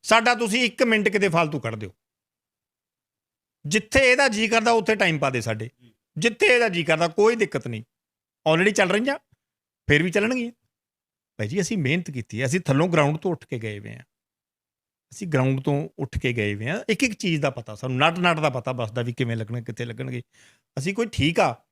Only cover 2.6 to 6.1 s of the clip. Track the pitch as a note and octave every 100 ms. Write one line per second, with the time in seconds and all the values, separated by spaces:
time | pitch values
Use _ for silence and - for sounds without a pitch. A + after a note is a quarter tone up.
2.6 | _ _ _ _ _ _ _ _ _ _
3.6 | D3 G3+ G#3 C4 C4 B3+ C#4 G#3 A3 A3+
4.6 | A3 A3+ G#3+ G#3+ F#3+ D#3 C3+ B2+ A2 A2
5.6 | A#2 _ A#2+ _ _